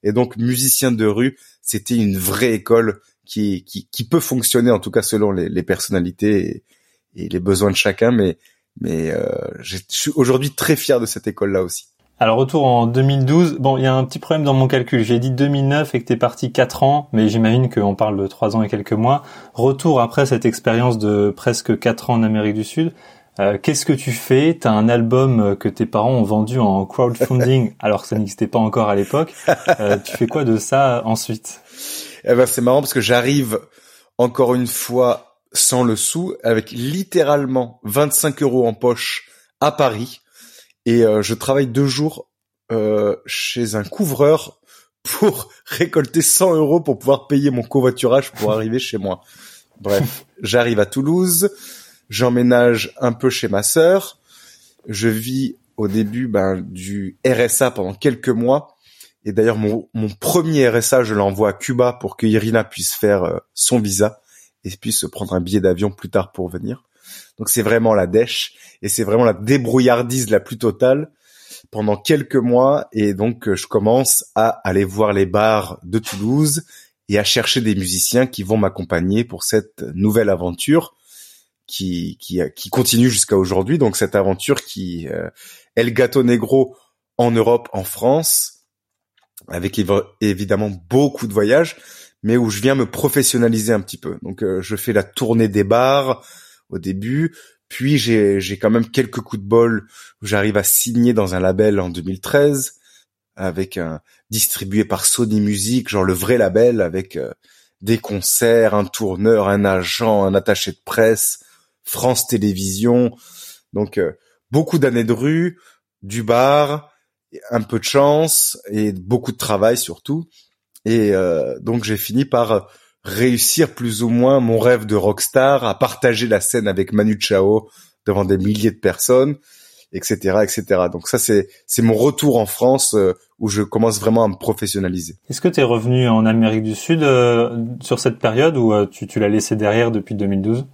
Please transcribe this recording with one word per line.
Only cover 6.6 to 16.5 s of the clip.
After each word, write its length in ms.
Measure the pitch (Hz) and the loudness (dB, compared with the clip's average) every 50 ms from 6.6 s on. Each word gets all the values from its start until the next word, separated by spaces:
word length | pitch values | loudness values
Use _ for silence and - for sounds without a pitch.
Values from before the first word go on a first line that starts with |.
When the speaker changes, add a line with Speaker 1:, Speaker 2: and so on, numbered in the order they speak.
| _ _ _ _ _ _ _ _ _ _ _ | _ _ _ _ _ _ _ _ _ _ _
Speaker 1:
et, 100 | - 82 | -12 -10
et 40 | 82 | -6
les 100 | - 90 | -6 -4
besoins 300 | 87 98 98 90 101 101 | 0 0 0 2 2 0
de 60 | 95 | 0
chacun. 340 | - - 104 95 - 110 117 | 0 0 -2 0 2 2 2
Mais, 260 | 123 113 101 90 82 _ _ _ _ _ _ _ _ - | 2 2 2 0 0 _ _ _ _ _ _ _ _ -10
mais, 320 | - 82 80 80 82 80 | -6 -6 -4 -4 -4 -4
euh, 160 | 78 - - - - - - - - - | -4 -4 -4 -4 -6 -6 -8 -10 -12 -14
j'ai, 180 | - - 92 92 | -14 -12 -12 -12
je 180 | - _ - | -12 _ -8
suis 140 | - - 147 147 | -6 -4 -4 0
aujourd'hui 360 | 156 131 120 131 127 139 147 | 2 2 2 2 0 0 -4
très 260 | - - - - 160 | -6 -6 0 0 0
fier 240 | 131 - - 139 123 | 0 2 0 0 0
de 60 | 117 | 0
cette 220 | 110 - 110 - 107 | -4 -8 -6 -8 -8
école-là 340 | 101 - 104 98 98 95 | -6 -4 -4 -2 0 -2
aussi. 260 | 92 87 - - - _ _ _ _ _ _ _ | -2 -2 -6 -12 -14 _ _ _ _ _ _ _
Speaker 2:
Alors, 180 | 117 113 113 | 0 2 2
retour 300 | 123 135 131 - 160 139 | 2 0 0 2 2 2
en 200 | 127 123 120 117 | 4 4 2 2
deux 140 | 117 117 127 | 2 2 2
mille 240 | 131 139 139 139 131 | 2 2 2 2 2
douze. 300 | 127 147 165 180 165 139 - | 2 4 4 4 2 0 0
Bon, 200 | 127 135 135 131 | 0 0 0 2
il 60 | 131 | 2
y 20 | |
a 80 | 131 131 | 2 2
un 100 | 131 131 | 0 0
petit 140 | 131 - - | -2 -6 -14
problème 260 | - - 165 156 151 | -4 -2 -2 0 2
dans 80 | 143 | 2
mon 160 | 135 131 131 131 | 4 4 4 2
calcul. 340 | 139 131 120 - - 123 | 2 0 0 0 0 0
J'ai 160 | 110 104 120 117 | 2 2 0 0
dit 120 | 123 135 | 0 -2
deux 180 | 131 123 143 143 | 0 0 0 0
mille 200 | 143 139 135 135 | 0 0 0 0
neuf 260 | 139 147 151 147 - | 0 0 -2 -2 -4
et 60 | 127 | -6
que 40 | 135 | -2
t'es 140 | - 120 117 | -2 0 0
parti 340 | - 120 - - - 123 | 0 -2 -2 -4 -8 -4